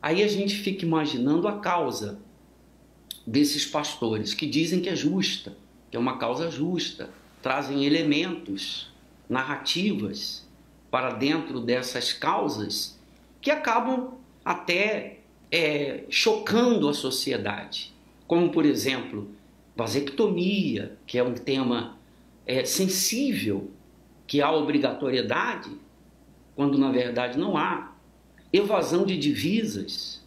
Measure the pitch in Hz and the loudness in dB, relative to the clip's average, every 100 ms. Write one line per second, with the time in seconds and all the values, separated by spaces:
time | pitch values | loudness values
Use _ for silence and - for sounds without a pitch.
0 | 143 170 208 196 202 202 - 185 165 160 | 2 2 4 2 0 -2 -2 -2 0 2
1 | 151 131 127 160 202 202 185 175 143 104 | 2 0 2 4 2 -2 0 0 0 -4
2 | 101 - - - - - - - _ - | -8 -10 -16 -20 -20 -20 -20 -20 _ -20
3 | - - - 117 147 147 - 151 147 - | -18 -14 -2 2 4 2 -2 -2 -4 -2
4 | 117 107 107 - 147 127 160 180 180 175 | -2 0 -2 -4 0 0 2 0 0 0
5 | 151 185 - - - - - - - 117 | 0 0 0 -4 -10 -16 -20 -20 -10 -2
6 | 123 123 117 127 170 131 160 180 - - | -2 0 -2 -2 -4 -2 -2 -2 -4 -8
7 | - - - - 135 131 135 139 139 160 | -14 -16 -20 -8 -2 -2 0 0 4 4
8 | 151 147 170 113 - 98 - - - - | 4 2 0 -4 -6 -8 -6 -8 -10 -18
9 | - - - 123 131 143 - 165 202 170 | -20 -20 -4 -2 -2 -4 -4 0 0 0
10 | 104 - - - - - - - - 127 | -4 -6 -10 -12 -16 -20 -20 -20 -4 -2
11 | 127 113 135 165 - 127 117 123 123 127 | -2 -2 0 0 -2 -6 0 0 0 -4
12 | 117 - 147 202 180 107 104 - - - | -4 0 2 2 0 -2 -4 -4 -8 -10
13 | - - - - - 294 269 226 233 254 | -20 -20 -20 -8 0 0 2 2 2 -2
14 | 254 - - - - 147 - 175 208 208 | -4 -12 -20 -14 -4 -4 0 2 2 0
15 | - - - - - 165 156 147 143 - | -6 -16 -20 -20 -2 2 2 2 -2 -4
16 | - - - 214 208 214 247 220 147 147 | -2 2 4 2 2 4 4 4 2 0
17 | 131 127 - 127 101 104 - - - - | -2 -2 -2 -2 -2 -6 -8 -10 -12 -18
18 | - - - 170 175 165 151 123 113 127 | -20 -20 0 4 4 4 4 4 0 -2
19 | 110 104 104 - - - - - 110 120 | -4 -8 -10 -14 -20 -20 -20 -6 -2 0
20 | 147 - 214 175 180 202 160 110 107 - | -2 2 2 4 2 2 0 -2 -6 -12
21 | - 123 123 117 - 135 123 120 110 - | -6 0 0 0 -2 0 2 0 -4 -12
22 | - - - - - 127 - - 190 - | -20 -20 -20 -18 -4 -2 0 0 0 0
23 | - 226 277 202 110 98 - - - - | 0 0 0 0 0 -2 -4 -14 -20 -20
24 | - - - 143 147 160 147 147 131 113 | -20 -20 -2 2 4 2 2 2 0 -2
25 | 135 127 110 131 240 208 - - - - | 0 0 0 0 0 -4 -10 -16 -18 -20
26 | - - - - - - 143 139 135 123 | -20 -20 -20 -20 -18 0 2 4 4 2
27 | 123 120 123 131 190 170 180 - - - | 0 0 -2 0 0 0 0 -2 -8 -20
28 | - - _ - - 180 202 208 156 170 | -20 -20 _ -20 2 2 4 2 2 2
29 | 196 185 143 120 147 220 220 101 - - | 2 2 0 0 2 0 0 -4 -8 -10
30 | - - | -10 -14